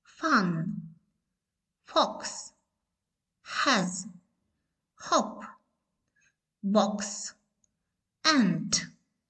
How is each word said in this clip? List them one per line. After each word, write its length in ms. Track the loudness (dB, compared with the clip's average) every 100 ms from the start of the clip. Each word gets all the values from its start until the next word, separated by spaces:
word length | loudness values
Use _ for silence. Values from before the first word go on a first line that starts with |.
fun, 720 | _ -6 2 2 2 0 -4 -6 -10 -18 _ _ _ _ _ _ _ _
fox, 680 | -2 0 0 -2 -10 -12 -16 _ _ _ _ _ _ _ _ _
has, 640 | -10 -2 2 2 2 -4 -12 -16 _ _ _ _ _ _ _
hop, 500 | _ 0 0 0 -8 -18 -20 _ _ _ _ _ _ _ _ _ _
box, 720 | 0 2 2 -2 -8 -10 -14 -16 _ _ _ _ _ _ _ _
ant, 600 | 2 4 4 2 0 -4 -4 _ _ _